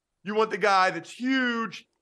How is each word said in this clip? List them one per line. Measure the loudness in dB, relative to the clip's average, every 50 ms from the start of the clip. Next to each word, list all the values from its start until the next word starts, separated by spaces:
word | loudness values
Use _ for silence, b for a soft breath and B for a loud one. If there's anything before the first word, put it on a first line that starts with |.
| _ _ _ _ _
you | -4 0
want | 0 0 0
the | 0
guy | 0 2 4 4 4 4 2
that's | 0 -4 -10 -12
huge, | -12 -6 -2 0 0 0 0 0 -2 -2 -4 -6 -8 -14 -20 _ _ _